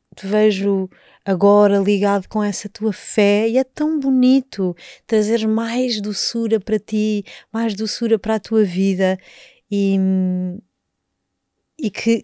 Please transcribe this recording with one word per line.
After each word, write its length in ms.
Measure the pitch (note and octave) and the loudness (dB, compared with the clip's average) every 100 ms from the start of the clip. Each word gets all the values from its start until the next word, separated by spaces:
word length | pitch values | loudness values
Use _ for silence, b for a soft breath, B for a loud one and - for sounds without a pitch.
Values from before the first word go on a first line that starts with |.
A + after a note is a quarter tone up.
| _ - | _ -14
te 100 | G3 | -4
vejo 640 | G#3+ G#3+ F#3+ G3+ G3 F#3 b b b - | 2 2 2 0 -2 -2 b b b -4
agora 540 | F#3 G3+ G#3 G3+ G3+ | 2 4 6 6 4
ligado 480 | G3 G3+ G3+ G3+ F#3 | 2 2 2 0 -2
com 160 | G#3+ | -4
essa 260 | G#3 G3+ G3+ | -2 -4 -8
tua 240 | - G#3+ | -6 -4
fé 540 | F#3+ - - G3+ G#3 A3+ | -4 -4 0 2 2 2
e 80 | A#3+ | 0
é 60 | |
tão 360 | C4 - D4+ D#4 | -2 -2 -2 0
bonito 760 | C4+ C4 B3+ C4+ C4 - F#3 F3 B B - | 2 2 4 4 0 -4 -4 -4 B B -2
trazer 420 | A3 G#3 A3+ A3 | 0 2 0 0
mais 520 | A3 A3+ A#3+ B3+ A3 | -2 -2 -2 -2 -4
doçura 600 | G#3 G3 - A#3 A3+ A3 | -6 -6 -6 -4 -2 -2
para 200 | - G#3+ | -2 -6
ti, 460 | - G#3+ G#3+ G#3 - B B | -2 -2 0 -2 -6 B B
mais 240 | A3+ A#3 G3 | -4 -4 -4
doçura 420 | G#3+ - A#3 G#3+ | -6 -4 0 0
para 180 | - A3 | 0 -4
a 40 | |
tua 240 | - A3 | 0 0
vida 540 | G3+ F3 G3 F#3 F#3+ F#3+ B B B B - | 2 2 0 2 0 -2 B B B B -6
e, 280 | G3+ G3 F#3+ F#3+ F#3+ F#3 F3+ F3+ F3+ - _ _ _ _ _ _ _ _ _ _ - | -2 0 0 0 0 0 -2 -6 -8 -16 _ _ _ _ _ _ _ _ _ _ -8
e 120 | A#3+ | -8
que, 340 | - A3+ A3+ | -4 0 0